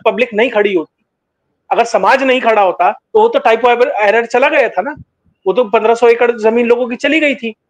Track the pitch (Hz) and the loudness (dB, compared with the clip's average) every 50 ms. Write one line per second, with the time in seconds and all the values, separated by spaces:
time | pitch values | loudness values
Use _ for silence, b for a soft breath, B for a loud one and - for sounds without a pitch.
0 | - 226 202 208 254 240 214 202 240 269 214 214 208 208 190 170 147 _ _ _ | -2 -2 -2 -2 -4 -4 -2 -2 -2 0 0 0 0 0 0 -2 -4 _ _ _
1 | _ _ _ _ _ _ _ _ _ _ _ _ _ - 190 185 220 226 - 202 | _ _ _ _ _ _ _ _ _ _ _ _ _ -4 -2 -2 0 0 0 0
2 | 190 202 254 262 269 262 247 254 220 226 220 214 196 180 170 - 175 196 220 - | 2 2 0 2 2 0 -2 0 0 0 0 2 2 0 0 0 -2 -2 -2 -4
3 | _ _ - 214 214 233 233 262 - 233 226 220 247 240 240 233 247 294 - 202 | _ _ 0 2 2 2 0 0 0 0 0 2 2 0 2 2 0 0 0 -2
4 | 214 202 214 233 233 226 - 247 254 302 311 285 240 214 - 180 190 277 302 - | 0 2 2 0 0 0 -2 0 0 0 0 0 -2 -2 -2 -6 -6 -6 -8 -12
5 | - _ _ _ _ _ _ _ - 190 180 - - 202 214 226 208 226 233 233 | -18 _ _ _ _ _ _ _ -6 -4 -2 -2 -2 0 0 0 2 2 0 2
6 | 247 233 233 233 247 240 240 220 208 220 226 240 240 233 240 240 254 233 247 233 | 4 2 4 4 2 -2 -2 0 0 0 0 0 2 2 0 0 0 -6 -6 -4
7 | - 277 294 320 302 285 262 - 233 226 214 _ _ | -4 -2 0 0 0 -2 -4 -4 -8 -12 -12 _ _